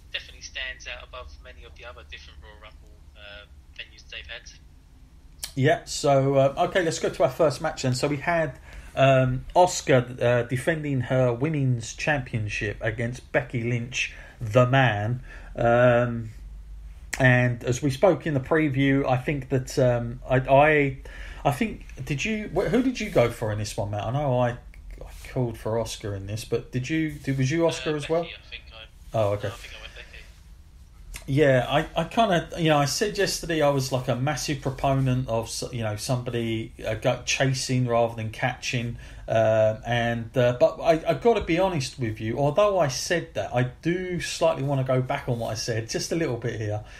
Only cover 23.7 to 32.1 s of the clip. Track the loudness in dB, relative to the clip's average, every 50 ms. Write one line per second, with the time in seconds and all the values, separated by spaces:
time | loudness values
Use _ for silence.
23.7 | -6 -6 -6 -4 -4 -6 -4 -4 -2 -2 0 0 2 2 0 0 -2 -6 -12 -18
24.7 | -18 -18 -16 -16 -16 -16 -16 -16 -16 -16 -14 -8 -4 -2 -2 -2 -4 -6 -6 -4
25.7 | -2 -2 -2 -4 -8 -8 -8 -8 -8 -8 -8 -8 -8 -8 -6 -4 -4 -4 -4 -4
26.7 | -6 -6 -4 -2 -2 -2 -2 -2 -4 -6 -4 -4 -2 0 0 0 2 2 2 2
27.7 | 0 -2 -4 -4 -4 -4 -2 -2 -2 -2 -2 -4 -10 -16 -16 -16 -16 -16 -18 -18
28.7 | -20 -20 -20 -20 -20 -20 -14 -4 0 0 0 0 0 -2 -4 -8 -10 -10 -16 -16
29.7 | -16 -16 -16 -18 -18 -18 -18 -18 -18 -20 -20 -20 -20 -20 -20 -20 -20 -20 -20 -20
30.7 | -20 -20 -20 -20 -20 -20 -18 -16 -16 -12 -6 -2 2 4 6 6 6 4 4 2
31.7 | 0 0 0 0 -4 -4 -4 -2